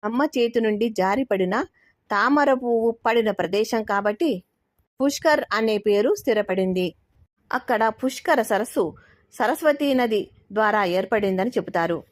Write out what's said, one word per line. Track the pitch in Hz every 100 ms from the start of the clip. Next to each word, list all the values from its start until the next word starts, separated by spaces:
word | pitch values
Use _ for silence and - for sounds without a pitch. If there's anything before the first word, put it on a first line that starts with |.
అమ్మ | 208 233 294 269
చేతి | 233 233
నుండి | 220 208 233
జారిపడిన | 220 185 214 262 196 185 208 381 _ _ _ _
తామర | 208 220 294 285
పువ్వు | 262 247 233 233 226 233
పడిన | 233 214
ప్రదేశం | 196 165 196 220 226
కాబట్టి | 214 202 208 208 330 190 - _ _ _ _ _
పుష్కర్ | 277 285 330 302 -
అనే | 208 220 214
పేరు | 208 202 226
స్థిరపడింది. | 415 - 214 208 185 190 185 180 - _ _ _ _ _
అక్కడ | 254 - 226 226
పుష్కర | 220 254 262 - 285
సరస్సు | 220 196 226 - 170 - _ _ _
సరస్వతీ | - 226 302 311 285 285
నది | 262 240 214 - _ _
ద్వారా | 196 214 214
ఏర్పడిందని | 190 180 196 220 202 190 214
చెబుతారు. | 254 - 180 165 165 -